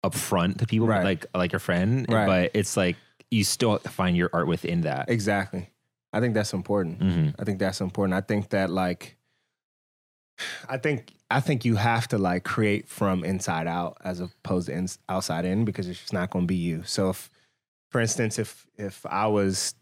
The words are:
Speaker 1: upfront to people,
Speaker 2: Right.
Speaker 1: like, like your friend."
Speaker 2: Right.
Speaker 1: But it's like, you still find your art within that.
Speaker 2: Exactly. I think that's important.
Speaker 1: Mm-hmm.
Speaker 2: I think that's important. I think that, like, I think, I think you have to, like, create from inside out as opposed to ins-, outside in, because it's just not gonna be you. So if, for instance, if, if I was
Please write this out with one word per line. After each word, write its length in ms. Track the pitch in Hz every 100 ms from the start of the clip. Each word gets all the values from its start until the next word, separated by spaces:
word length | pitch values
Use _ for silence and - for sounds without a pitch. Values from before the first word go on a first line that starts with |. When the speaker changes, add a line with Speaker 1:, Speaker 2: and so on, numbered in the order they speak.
Speaker 1:
upfront 540 | 98 - - 92 90 95
to 80 | 117
people, 200 | 110 113
Speaker 2:
Right. 160 | 104
Speaker 1:
like, 220 | 92 87 - 92
like 160 | 90
your 80 | 90
friend." 460 | - 87 98 127 120
Speaker 2:
Right. 160 | 110 98
Speaker 1:
But 240 | 92 90
it's 220 | 107 98 -
like, 180 | 90 87 _ _ -
you 120 | 113
still 340 | 95 - 120 104
find 380 | - - 92 87
your 120 | 87
art 140 | 85 82
within 340 | 85 - 85
that. 260 | 78 67 -
Speaker 2:
Exactly. 600 | 117 101 101 98 95 90 _ _ _ _
I 60 | 104
think 140 | 120
that's 200 | 110 104
important. 460 | 95 - 101 85 87
Speaker 1:
Mm-hmm. 400 | 95 87 78 -
Speaker 2:
I 40 |
think 160 | 107 95
that's 200 | 95 95
important. 360 | 95 92 98 92
I 60 |
think 280 | 95 104 98
that, 220 | 98 95
like, 460 | 95 90 87 - _ _ _ _ _ _ _ _ _ _ _ _ - - - -
I 100 | 131
think, 360 | 151 135 - _ _
I 120 | 120
think 240 | - 135 120
you 100 | 107
have 320 | 117 113 117
to, 80 | 110
like, 260 | 92 92
create 440 | - - 107 101 -
from 360 | - 101 92
inside 440 | 85 95 95 82 85
out 300 | 85 87 -
as 160 | 92 90
opposed 460 | 90 _ - 92 85
to 60 | 76
ins-, 240 | 92 - -
outside 360 | 95 - 82 90
in, 200 | 98 110
because 220 | 95 90
it's 120 | 90
just 140 | -
not 160 | 95 92
gonna 160 | 92 87
be 100 | 92
you. 280 | 85 80 87
So 240 | - 95
if, 200 | 90 - _ _ _ _ _ _
for 80 | 123
instance, 400 | 113 - 110 110
if, 260 | 104 - _ -
if 280 | 101 - -
I 220 | 98 107
was 480 | 104 98 95 - -